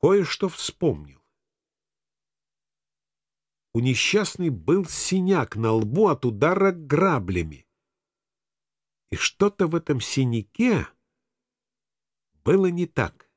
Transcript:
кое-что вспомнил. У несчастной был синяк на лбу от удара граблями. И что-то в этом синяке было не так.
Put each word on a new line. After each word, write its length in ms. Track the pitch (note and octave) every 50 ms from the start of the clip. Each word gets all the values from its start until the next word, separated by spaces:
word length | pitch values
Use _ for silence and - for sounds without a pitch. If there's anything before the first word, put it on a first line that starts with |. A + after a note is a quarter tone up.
кое-что 480 | - D#3+ F#3+ G3+ F3+ - - - - F#3
вспомнил. 720 | - - - - - _ - D#3+ G#2+ D2 D2+ C#2+ C2+ _ _ _ _ _ _ _ _ _ _ _ _ _ _ _ _ _ _ _ _ _ _ _ _ _ _ _ _ _ _ _ _ _ _ _ _ _ _ _ _ _ _ _ _ _ _ _ _ _ _ _ _
У 60 | A#2
несчастной 720 | A#2+ C3 B2+ A2+ - - - G#3 G#3 - - - F3+ E3
был 360 | C3 G2 D#2 - D#3+ G3 F#3+
синяк 720 | E3+ - - - - F#3 F#3+ F3+ F#3 G3 E3+ B2 - -
на 160 | G#2 A2+ A2+ A2
лбу 360 | A2+ A2 G#2 A#2+ F3 A3 G3
от 160 | D3+ - -
удара 480 | B2 A2 G2+ C3 D#3+ F3+ G3 G3 G3 F#3
граблями. 960 | E3+ D#3 C3+ C#3 D#3 F#3 G3 E3 B2+ F#2+ F2 F#2+ F2+ E2 D#2 D2+ C2 _ _ _ _ _ _ _ _ _ _ _ _ _ _ _ _ _ _ _ _ _ _ _ _ _ _ _ _ _ _
И 60 | -
что-то 500 | - - - - _ G3 G#3 G3+ _ F#3+
в 80 | D#3+ D#3+
этом 260 | E3+ D#3+ - D3 B2+
синяке 840 | A2 - - - C3+ B2 A#2 A#2 G2+ _ _ - A#3 B3+ A3 D3 F2+ - _ _ _ _ _ _ _ _ _ _ _ _ _ _ _ _ _ _ _ _ _ _ _ _ _ _ _ _ _ _ _
было 220 | - D#3 G3 F#3+
не 200 | F#3 E3+ F3 F3
так. 440 | E3+ _ - A2 D#2+ - _ _ _ _